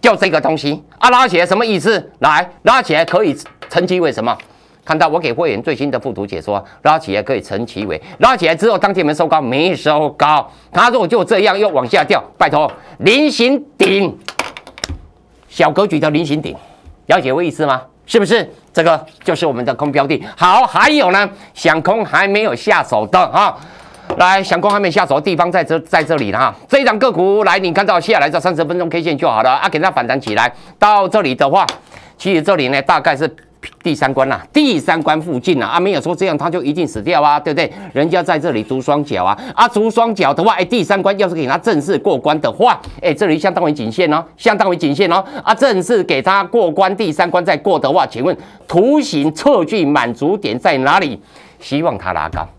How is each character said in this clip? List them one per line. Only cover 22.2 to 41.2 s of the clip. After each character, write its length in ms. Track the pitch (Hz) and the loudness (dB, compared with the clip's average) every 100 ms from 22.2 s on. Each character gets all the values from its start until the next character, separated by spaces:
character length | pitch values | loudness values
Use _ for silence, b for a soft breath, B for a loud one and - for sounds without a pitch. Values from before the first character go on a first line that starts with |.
| 196 | 0
没 140 | 202 | 0
有 120 | 214 | 0
下 300 | 120 - 180 | -2 0 0
手 240 | 139 113 110 | 2 -2 2
的 100 | 185 | 2
啊， 380 | 170 139 - - B B B B B - | 2 2 0 -2 B B B B B 0
来， 260 | 180 196 | 2 2
想 160 | 190 170 | 0 0
空 100 | 202 | 0
还 80 | 202 | 0
没 140 | 196 | 0
下 140 | 180 180 | 0 0
手 100 | 139 | 0
的 60 | |
地 160 | 151 170 | 0 0
方 120 | 175 | 0
在 140 | 180 | 0
这， 160 | 160 160 | 0 -4
在 220 | 160 175 | 0 -2
这 140 | 156 160 | 0 -2
里 140 | 107 | -2
了 80 | 101 | 0
哈。 140 | 127 - - | -2 -4 0
这 120 | 277 | 2
一 40 | |
档 140 | 254 214 | 2 2
个 100 | 254 | 0
股， 360 | 156 185 202 196 | 0 2 2 2
来， 120 | 185 | 2
你 120 | 185 | 0
看 140 | 165 208 | 0 2
到 120 | 180 | 0
下 220 | 165 220 | 2 2
来 100 | 156 | 2
这 80 | 175 | 0
三 160 | 175 | -2
十 120 | 160 156 | -2 -2
分 120 | 175 | -2
钟 120 | 170 | -2
K 120 | 175 | -4
线 160 | 165 143 | -2 -2
就 120 | 160 | 0
好 120 | 110 | 2
了 100 | 127 | 2
啊， 180 | 135 - | 2 0
给 100 | 156 | 0
它 100 | 180 | 0
反 160 | 143 120 | 0 -2
弹 140 | 135 | -4
起 160 | - 107 | -2 0
来。 180 | 120 B B B | 0 B B B
到 300 | 208 208 190 | 4 4 2
这 140 | 214 | 0
里 120 | 165 | 0
的 160 | 127 139 | 0 2
话， 160 | 180 180 - B B B B | 2 0 -4 B B B B
其 180 | 180 175 | 0 0
实 60 | |
这 160 | 151 185 | 2 0
里 100 | 127 | 2
呢， 140 | 139 | 0
大 180 | 139 165 | 2 0
概 160 | 143 139 | 2 0
是 180 | 151 - _ _ - _ | -4 -6 _ _ -20 _
第 140 | 175 139 | -4 0
三 180 | 135 | 0
关 140 | 135 131 | 0 0
啦， 180 | 117 - | -2 -2
第 260 | 294 294 175 | 0 2 0
三 240 | 156 165 | 0 0
关 180 | 160 156 | 0 -2
附 180 | 165 131 | -2 -4
近 180 | 151 151 | 0 0
啦， 80 | 107 | 0
啊， 120 | 151 | 0
没 120 | 190 | 0
有 100 | 165 | -2
说 120 | 135 | -2
这 120 | 175 190 | -2 -2
样 120 | 151 | -2
它 120 | 160 | -4
就 120 | 170 | -4
一 120 | 135 | -4
定 120 | 151 160 | -2 -4
死 160 | 107 | -4
掉 200 | 104 170 | -2 2
啊， 180 | 147 147 | 2 2
对 140 | 151 | -2
不 40 | 147 | -2
对？ 140 | 160 B B | -4 B B
人 160 | 131 160 | -2 0
家 120 | 180 | 0
在 160 | 170 160 | 0 -2
这 140 | 165 | -2
里 100 | 120 | -4
足 200 | 107 131 | -4 -4
双 200 | 131 147 143 | -2 -2 -2
脚 180 | 98 | -2
啊， 140 | 90 104 254 - | -2 -2 -6 0
啊， 100 | 233 | 0
足 240 | 214 220 | 2 0
双 240 | 214 226 | 0 0
脚 200 | 214 - | 0 0
的 100 | 147 | 2
话， 120 | 190 185 | 0 0
哎， 100 | - | 0
第 180 | 240 | -2
三 180 | 165 196 | 0 0
关 160 | 190 | 0
要 120 | 202 | 0